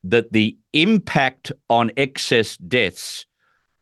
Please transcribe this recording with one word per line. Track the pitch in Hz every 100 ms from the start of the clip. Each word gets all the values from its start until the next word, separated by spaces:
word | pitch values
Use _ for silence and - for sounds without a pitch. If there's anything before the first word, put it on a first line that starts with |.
that | 90 117 113
the | 110 107 - _
impact | 147 185 214 - 151 131 - - - -
on | 117 113 139
excess | 139 - - 123 104 -
deaths | 87 123 95 - - - - _ _ _ _ _